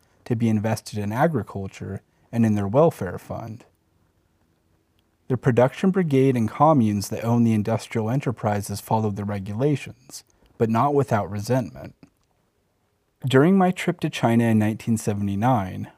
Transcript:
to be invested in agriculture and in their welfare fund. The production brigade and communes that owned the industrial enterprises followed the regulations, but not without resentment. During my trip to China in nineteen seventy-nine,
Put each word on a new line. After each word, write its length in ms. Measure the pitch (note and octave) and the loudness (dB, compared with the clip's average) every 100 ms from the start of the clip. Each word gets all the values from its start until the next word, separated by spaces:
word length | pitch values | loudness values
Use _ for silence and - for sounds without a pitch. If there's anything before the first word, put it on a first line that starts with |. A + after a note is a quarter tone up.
| _ _ | _ _
to 120 | - A#2 | -6 -2
be 140 | A2+ | 2
invested 500 | A2 A2 G#2+ - G#2 | 2 0 -4 -6 -8
in 120 | G2+ | -6
agriculture 880 | A2+ E3 C3+ - G2 G2 - G2 G2 _ _ _ | 0 0 0 -6 -8 -10 -12 -12 -12 _ _ _
and 140 | A#2 A2+ | 0 2
in 80 | |
their 140 | G#2 G2 | 2 0
welfare 500 | C3 E3 - F#2 G2+ | 4 2 2 -10 -10
fund. 480 | - F#2 A2+ G#2+ - _ _ _ _ _ _ _ _ _ _ _ _ _ _ _ - | -12 -12 -12 -16 -20 _ _ _ _ _ _ _ _ _ _ _ _ _ _ _ -6
The 60 | B2+ | -2
production 540 | C3+ A#2+ B2+ - F#3+ | 2 4 2 2 0
brigade 460 | F#3+ E3 C3+ C3+ B2 | 0 2 2 4 2
and 120 | G#2+ | -2
communes 600 | - D3 C#3 G#2+ G#2 - | 2 4 4 4 0 -4
that 160 | A2 A#2 | -6 0
owned 220 | A#2+ A#2 | 2 4
the 60 | |
industrial 560 | A2 G#2 A2 - A2+ G#2+ | 2 0 -4 -4 -6 -2
enterprises 720 | C#3 C#3 A2+ G#2+ G#2 G#2 G2+ | -2 -4 -4 -4 -4 -6 -10
followed 360 | - A2+ A2 G2+ | -2 -2 -2 -4
the 100 | G2+ | -6
regulations, 960 | G2+ G2 G#2 D3 C#3 - - _ - _ _ _ - | -6 -8 -2 -2 -2 -6 -18 _ -20 _ _ _ -4
but 100 | A2+ | 0
not 240 | A2+ C#3+ | 2 2
without 380 | C#3+ C3 A2 F#2+ | 2 2 0 -2
resentment. 640 | G#2 G2+ B2+ F2+ C2 - _ - _ _ _ _ _ _ _ _ _ _ _ B2+ | -8 -2 -2 -2 -12 -18 _ -20 _ _ _ _ _ _ _ _ _ _ _ 2
During 320 | C3 D#3+ G3 | 4 6 4
my 140 | F#3 | 2
trip 280 | - - F3 | 0 -4 -4
to 80 | E3 | -6
China 340 | - A#2+ A#2 A#2 | -2 2 4 4
in 140 | A2 | 2
nineteen 380 | G#2+ A2 - A2+ | 2 -2 -4 -2
seventy-nine, 920 | - G2+ G2+ G2 B2 A#2+ F#2 D#2 G#2 | -2 -4 -2 0 0 0 -2 -8 -12